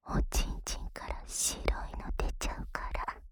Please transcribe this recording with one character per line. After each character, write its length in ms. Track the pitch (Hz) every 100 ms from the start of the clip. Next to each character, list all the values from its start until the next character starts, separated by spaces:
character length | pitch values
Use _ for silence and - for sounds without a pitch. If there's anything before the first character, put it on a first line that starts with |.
| -
お 160 | - -
ち 160 | - -
ん 160 | -
ち 140 | - -
ん 80 | -
か 180 | - -
ら 120 | - -
白 360 | - - -
い 40 | - - - -
の 140 | - -
出 140 | - -
ち 100 | -
ゃ 80 | -
う 60 | -
か 160 | - -
ら。 240 | - - - -